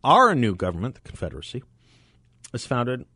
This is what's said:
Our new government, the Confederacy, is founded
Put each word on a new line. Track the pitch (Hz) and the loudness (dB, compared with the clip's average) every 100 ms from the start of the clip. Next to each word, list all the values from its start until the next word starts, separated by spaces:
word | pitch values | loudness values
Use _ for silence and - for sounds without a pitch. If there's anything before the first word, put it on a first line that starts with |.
Our | 131 185 254 | 6 6 6
new | 165 117 | 4 0
government, | 90 92 82 117 | 0 -4 -4 -8
the | - | -10
Confederacy, | - - 85 78 - 123 - _ _ _ _ _ _ _ - | -20 -12 -10 -10 -14 -14 -16 _ _ _ _ _ _ _ -12
is | 120 - | -12 -4
founded | 123 120 127 - | -2 -2 -4 -10